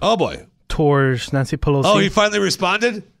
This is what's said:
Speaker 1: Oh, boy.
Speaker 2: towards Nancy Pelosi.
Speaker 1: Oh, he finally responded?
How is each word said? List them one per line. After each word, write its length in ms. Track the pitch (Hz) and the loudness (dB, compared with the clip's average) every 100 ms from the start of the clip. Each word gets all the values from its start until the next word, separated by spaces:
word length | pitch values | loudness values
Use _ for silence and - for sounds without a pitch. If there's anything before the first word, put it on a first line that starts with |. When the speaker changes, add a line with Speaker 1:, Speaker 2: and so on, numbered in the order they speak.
Speaker 1:
Oh, 140 | 180 220 | 0 0
boy. 300 | 135 - - _ - | -2 -4 -16 _ -8
Speaker 2:
towards 640 | - 147 143 135 123 - | 0 2 2 2 -2 -4
Nancy 240 | 139 131 147 | -4 -4 -2
Pelosi. 260 | - 139 151 | 0 2 2
Speaker 1:
Oh, 120 | 208 | 2
he 100 | 196 | 2
finally 300 | 214 208 208 | 2 0 0
responded? 640 | 196 - 185 202 240 214 - _ | -2 -2 -2 0 -2 -4 -10 _